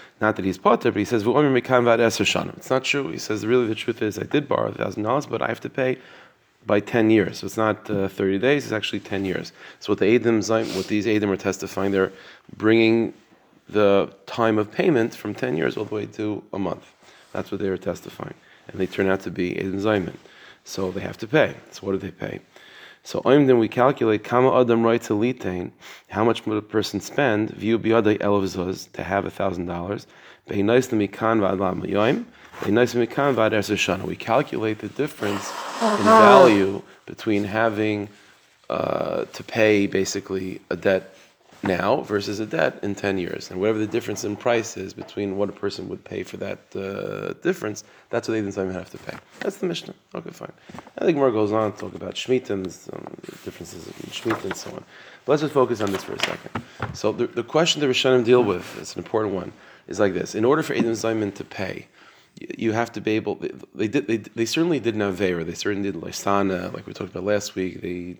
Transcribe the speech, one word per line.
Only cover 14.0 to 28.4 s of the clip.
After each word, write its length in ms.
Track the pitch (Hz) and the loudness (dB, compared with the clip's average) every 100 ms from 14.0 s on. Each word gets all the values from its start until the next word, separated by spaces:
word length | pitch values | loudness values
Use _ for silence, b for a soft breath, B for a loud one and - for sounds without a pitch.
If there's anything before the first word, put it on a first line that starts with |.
| 82 - - | 2 -4 -10
time 320 | - 113 107 | 0 2 2
of 140 | 104 | 0
payment 420 | - 190 135 113 | 0 2 4 2
from 220 | - 104 101 | -2 -10 -6
ten 220 | 127 151 | -4 0
years 200 | 151 - | 0 -2
all 80 | 107 | -4
the 80 | |
way 120 | 107 107 | -6 -6
to 340 | - 107 101 - | -6 -6 -6 -8
a 40 | - | -6
month. 280 | 95 - - _ b b b | -4 -6 -10 _ b b b
That's 180 | 95 95 | -8 -6
what 80 | 98 | -4
they 100 | 98 | -4
were 80 | 92 | -4
testifying. 560 | - 87 - - - - b b - | -4 -8 -10 -14 -14 -14 b b -16
And 100 | - | -6
they 80 | 92 | -4
turn 200 | - 95 | 0 0
out 120 | 95 | 0
to 100 | - | -2
be 280 | 85 90 92 | -4 -4 -4
Edom 180 | 95 98 | -4 -2
Zayman. 380 | 104 104 85 - B B B B | 0 0 -2 -8 B B B B
So 280 | - - 95 | -14 -6 -6
they 80 | 92 | -6
have 180 | - 104 | -8 -10
to 80 | 110 | -2
pay. 280 | 156 101 - - | 2 2 -2 -16
So 160 | - 98 | -10 -4
what 60 | |
do 40 | 98 | -4
they 140 | 101 | -4
pay? 300 | - - - - B B B B B | -8 -8 -10 -14 B B B B B
So 200 | - - | -8 -2
Oimdim, 360 | - 143 139 123 | 4 6 8 6
we 120 | 113 | 4
calculate, 560 | - 123 139 113 107 - | 4 2 4 2 0 2
"Kama 340 | 120 127 120 | 2 4 4
Adam 240 | 123 117 | 4 4
right 180 | 113 120 | 4 2
to 100 | - | 0
litain," 580 | 104 120 127 98 90 92 - B B _ | 0 0 -2 -4 -6 -6 -12 B B _
how 160 | 101 117 | 0 0
much 200 | 113 - | 0 -2
would 120 | 107 | -4
a 40 | |
person 380 | 104 110 98 101 | -2 -2 0 -4
spend, 520 | - - 139 104 107 | -4 0 2 0 -2
"View 280 | - 107 113 | -4 0 0
biyadai 380 | 110 113 107 104 | 4 4 4 2
elav 260 | 101 101 | 2 2